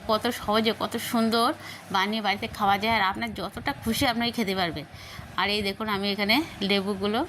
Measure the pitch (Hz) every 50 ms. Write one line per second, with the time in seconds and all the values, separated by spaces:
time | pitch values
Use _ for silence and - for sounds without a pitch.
0 | - - 214 214 240 240 240 - - 208 208 226 220 226 202 - 190 208 - 233
1 | - - 240 226 226 220 214 226 233 277 320 - - - - - - - 190 185
2 | 190 208 220 226 208 196 196 202 226 214 - - 214 196 202 196 214 226 226 214
3 | 190 190 202 214 233 226 202 196 175 202 - - - 277 269 - - 226 214 -
4 | 277 247 226 233 233 233 233 240 208 190 190 190 180 165 147 151 147 - - -
5 | - - - - - - - 175 190 202 208 214 202 196 196 - 220 214 202 190
6 | 202 202 196 208 202 202 226 294 330 - - - 202 190 202 196 190 202 202 185
7 | 196 208 214 247 339